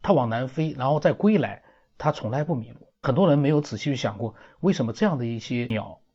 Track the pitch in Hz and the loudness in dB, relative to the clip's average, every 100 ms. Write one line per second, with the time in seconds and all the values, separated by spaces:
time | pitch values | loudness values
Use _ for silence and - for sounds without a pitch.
0 | - 160 120 113 131 160 156 135 131 151 | 2 2 2 -2 -4 -4 -4 -2 0 2
1 | 160 - 202 208 107 98 _ _ _ _ | 2 2 2 4 0 -6 _ _ _ _
2 | 156 - 107 131 147 127 110 - - _ | -4 -2 -4 -4 -2 -4 -6 -18 -20 _
3 | - 123 185 143 143 151 147 110 147 131 | 0 4 6 6 4 2 0 -6 -4 -2
4 | 107 98 113 - - _ 180 - 117 - | -4 -4 -8 -10 -20 _ 0 0 -2 0
5 | 214 143 117 117 - 123 120 107 101 - | 0 0 -4 -6 -4 -4 -2 -4 -4 -16
6 | _ | _